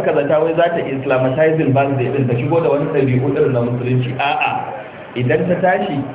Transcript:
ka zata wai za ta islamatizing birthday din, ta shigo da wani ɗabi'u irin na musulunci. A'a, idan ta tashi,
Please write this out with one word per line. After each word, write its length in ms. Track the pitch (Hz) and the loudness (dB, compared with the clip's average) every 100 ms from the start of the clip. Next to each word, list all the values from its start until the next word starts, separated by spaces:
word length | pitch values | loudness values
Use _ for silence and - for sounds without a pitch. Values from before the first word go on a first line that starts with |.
| 180 | 2
ka 60 | 151 | 0
zata 240 | 143 156 | 2 2
wai 160 | 160 165 | 2 2
za 160 | 170 | 2
ta 80 | 170 | 0
islamatizing 920 | - 135 135 127 131 131 160 160 139 135 | -4 -4 0 0 2 2 2 2 2 2
birthday 320 | 139 131 123 | 2 0 0
din, 160 | 135 123 | 0 0
ta 60 | 123 | 0
shigo 180 | 151 165 | 0 0
da 60 | 156 | 2
wani 160 | 143 156 147 | 0 0 0
ɗabi'u 320 | 131 123 143 143 | 2 2 0 0
irin 160 | 139 | 2
na 80 | 123 | 2
musulunci. 560 | 120 123 123 127 123 - | 0 -2 0 0 -2 -2
A'a, 360 | 139 151 - - - - - - - 117 | -2 0 -2 -4 -6 -10 -12 -16 -12 -4
idan 240 | 123 156 180 | 0 0 0
ta 40 | 175 | 0
tashi, 420 | 180 196 208 139 139 | 2 0 -2 -4 -6